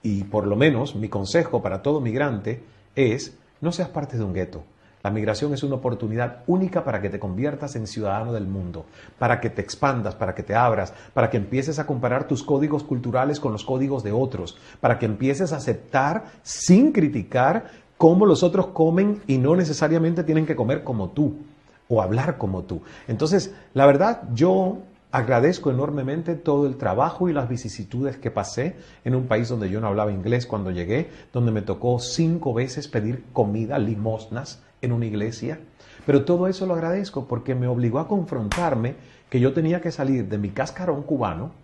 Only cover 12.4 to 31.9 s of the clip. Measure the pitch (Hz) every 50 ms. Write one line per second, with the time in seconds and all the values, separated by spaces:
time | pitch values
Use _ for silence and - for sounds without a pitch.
12.4 | - - 143 139 151 151 151 143 147 - 143 123 120 120 - 127 131 143 147 143
13.4 | - 131 107 107 - - 131 131 135 139 139 127 101 104 104 120 135 127 - 98
14.4 | 87 82 - - - - - - - 123 117 113 120 110 107 101 127 135 139 165
15.4 | 190 156 160 135 - - 156 - - - - 135 135 147 175 220 - - - -
16.4 | _ - - - - - 180 208 269 311 302 214 160 143 - 120 90 - - 127
17.4 | 127 139 170 - - - - - _ _ _ _ - 160 175 185 214 202 160 131
18.4 | 180 175 170 190 180 185 - - 160 160 170 185 196 208 208 208 - - 135 131
19.4 | 127 143 165 185 180 151 151 - 160 151 160 165 160 165 170 175 170 151 156 156
20.4 | 156 151 151 120 117 113 143 - - 139 127 107 95 90 - 147 151 139 - -
21.4 | - - - _ _ - _ _ _ _ 120 107 95 92 104 120 135 170 143 -
22.4 | 117 95 95 92 - - 92 78 - - - - - - 113 104 156 151 190 190
23.4 | - - - - - _ _ 131 139 143 139 143 190 220 233 - - - 117 110
24.4 | 156 180 190 190 190 185 220 - - - - _ _ _ - 131 117 117 131 117
25.4 | 127 160 180 - - 143 127 123 143 151 147 143 131 131 147 160 160 170 170 160
26.4 | - - 143 143 143 139 127 123 - 98 92 110 139 170 - - 185 180 156 143
27.4 | 127 117 127 113 - 107 - - 101 - - 120 135 139 - - - 113 - 107
28.4 | 95 - - 120 131 175 - - - - - - _ 123 127 131 127 127 110 113
29.4 | 120 117 127 113 104 92 95 107 113 104 98 107 107 107 101 95 90 107 117 123
30.4 | 120 - - 107 98 92 90 87 85 87 110 143 180 - - - - _ - 123
31.4 | 120 117 110 107 95 - 95 - - 123